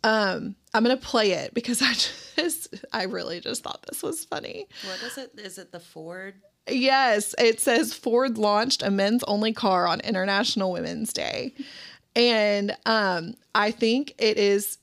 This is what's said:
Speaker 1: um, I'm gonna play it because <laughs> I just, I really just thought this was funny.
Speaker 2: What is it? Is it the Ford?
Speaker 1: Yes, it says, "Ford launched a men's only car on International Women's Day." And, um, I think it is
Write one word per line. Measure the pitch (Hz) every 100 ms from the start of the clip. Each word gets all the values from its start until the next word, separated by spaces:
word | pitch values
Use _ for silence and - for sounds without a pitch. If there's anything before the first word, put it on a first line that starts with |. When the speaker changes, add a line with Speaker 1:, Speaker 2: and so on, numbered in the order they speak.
Speaker 1:
um, | 226 220 202 175 - 196 _
I'm | -
gonna | 233 262
play | - 240 214
it | 170 135
because | - 233 240
<laughs> |
I | 254
just, | 233 - - - - 339 - - - -
I | 220
really | 185 185 - 175
just | - 247
thought | - - -
this | -
was | - 320
funny. | - - - - 403 - 190
Speaker 2:
What | 185
is | 240 247
it? | 254 -
Is | 202 175
it | 185
the | 175
Ford? | 165 - 160 180 190 190 _ _ -
Speaker 1:
Yes, | 254 262 269 262 208 208 -
it | 233 226
says, | - 233 226
"Ford | - 254 233 262 220
launched | 208 208 240 -
a | -
men's | 196 196 240
only | - 208 220
car | 220 208 185 175
on | 165
International | - 196 190 196 - - 190
Women's | 175 165 - 220
Day." | - - - - - 269 - - - _
And, | - 240 226 208 202 202 - -
um, | 226 196 180 165 - _
I | 214 208
think | 226 226 247 285 -
it | 226 214
is | 202 202 208 -